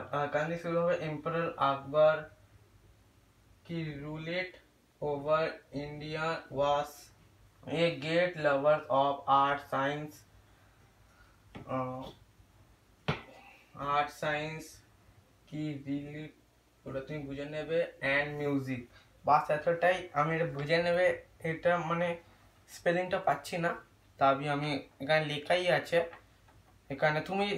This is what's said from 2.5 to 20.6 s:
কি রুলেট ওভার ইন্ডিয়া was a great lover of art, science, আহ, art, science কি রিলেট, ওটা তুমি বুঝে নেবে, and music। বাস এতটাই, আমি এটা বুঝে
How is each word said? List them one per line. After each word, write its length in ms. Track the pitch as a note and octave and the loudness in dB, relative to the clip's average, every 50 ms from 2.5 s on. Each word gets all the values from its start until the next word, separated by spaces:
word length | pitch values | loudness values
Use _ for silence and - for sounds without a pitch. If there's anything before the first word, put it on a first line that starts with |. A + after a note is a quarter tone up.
| - - - _ _ - _ - - _ _ _ _ _ _ _ _ _ _ _ - _ _ | -20 -20 -20 _ _ -20 _ -20 -20 _ _ _ _ _ _ _ _ _ _ _ -20 _ _
কি 280 | - E3+ E3 D#3+ D3+ D3 | -10 -8 -6 -6 -6 -8
রুলেট 640 | C#3 D3 D3+ D#3 D#3 D#3+ E3 F3 F#3 F#3 - - - _ _ _ _ _ _ _ - | -10 -10 -10 -10 -10 -8 -6 -4 -4 -6 -6 -10 -20 _ _ _ _ _ _ _ -6
ওভার 580 | C#3+ D3 C#3+ C#3 C#3 D3+ D#3 D#3 D#3+ D#3+ - - - - | -4 -2 -2 -2 2 4 4 4 4 0 -4 -8 -16 -10
ইন্ডিয়া 720 | C3+ C#3 D3 D3 D3+ D3 D3 D#3 D#3 D#3+ D#3+ E3 D#3+ - - - | -8 -8 -8 -6 -8 -10 -8 -6 -4 -2 -2 -2 -4 -4 -8 -6
was 380 | C3 C3+ C#3+ C#3+ D3 D3 D3 - - - - - - - - - _ - - - _ - - | -2 0 2 4 4 2 0 -2 -8 -18 -20 -20 -20 -20 -20 -20 _ -20 -20 -20 _ -16 -10
a 320 | - C#3 D#3+ E3+ E3+ D3 C3+ | -4 0 2 2 2 2 0
great 340 | C#3 D#3 E3 F3 F3+ F3+ F3 D#3 D3+ | -2 0 2 2 2 2 0 0 2
lover 340 | D3 C#3 C#3 C#3 D3+ D3+ D#3 - - C3 C3+ | 2 2 4 6 4 4 4 2 2 2 4
of 120 | C#3 C#3+ C#3 - - - C3+ C#3 C3+ | 4 4 2 0 2 4 6 6 6
art, 160 | C#3 C#3+ C#3 - - | 4 2 -2 -4 -4
science, 440 | C#3 C3+ C3+ C#3+ D3 D3+ D3+ D3 - - - _ _ - - _ _ _ - - _ _ - _ _ _ _ _ _ _ - - _ _ _ - - B2+ A#2 | -2 0 0 0 -2 -4 -6 -10 -14 -18 -20 _ _ -20 -20 _ _ _ -20 -20 _ _ -20 _ _ _ _ _ _ _ -20 -20 _ _ _ -18 -18 -16 -10
আহ, 360 | C3 B2+ C3 C3 B2+ B2+ C3 C3 - - - - _ _ _ - _ _ _ - _ - _ _ _ _ _ - - - - - - - - - - - - - _ - | -6 -6 -6 -4 -6 -8 -10 -12 -14 -16 -20 -20 _ _ _ -20 _ _ _ -20 _ -20 _ _ _ _ _ -6 -6 -6 -6 -8 -18 -20 -20 -20 -20 -20 -20 -20 _ -12
art, 340 | C#3 C#3 C#3+ C#3+ D3 D3 - - - | -8 -2 0 2 2 2 0 -4 -4
science 460 | E3 D3+ D3 D3+ D3+ D#3 D#3+ D#3+ - - - - - _ _ _ _ - - - _ _ _ _ _ | -2 -2 -2 -2 -4 -6 -8 -10 -12 -14 -18 -20 -20 _ _ _ _ -20 -20 -20 _ _ _ _ _
কি 360 | - D3+ D3+ D3+ D3+ C#3+ C3+ C3+ | -12 -8 -6 -4 -4 -6 -6 -6
রিলেট, 460 | C#3 C#3+ C#3+ C#3+ D3 D3 D3+ D#3 D3+ - _ _ _ _ _ _ _ _ _ - | -6 -6 -6 -6 -8 -12 -12 -12 -14 -16 _ _ _ _ _ _ _ _ _ -12
ওটা 140 | C3+ C3 C3+ | -8 -8 -8
তুমি 180 | C3+ - D3+ D3+ | -6 -6 -8 -8
বুঝে 260 | C#3 C3+ C#3 C#3 C#3+ | -8 -8 -8 -8 -8
নেবে, 480 | D3+ D#3 D3+ D3 D3 E3 E3+ E3+ - - - | -8 -8 -8 -4 -2 0 0 0 -2 -4 -6
and 280 | C#3+ C3+ C#3 C#3+ D3 D3 D3 D3 | -2 0 0 0 0 -2 -4 -4
music। 400 | D3 C#3+ C#3 C3+ B2+ C3 C3 A#2 - - - - - _ _ _ - | -2 0 0 -2 -2 -4 -6 -8 -8 -14 -20 -20 -20 _ _ _ 2
বাস 260 | C#3 D3 D3+ - - | 4 4 4 4 2
এতটাই, 580 | D3+ D3 - F3 E3+ - E3+ F3+ F#3 F#3 F3+ - - | -2 0 2 0 2 4 4 4 4 2 -2 -4 0
আমি 220 | C#3+ D3+ D#3+ D#3+ | 0 2 2 2
এটা 100 | D#3+ E3+ | 0 -2
বুঝে 380 | D3+ C#3 C#3 | -2 -2 -4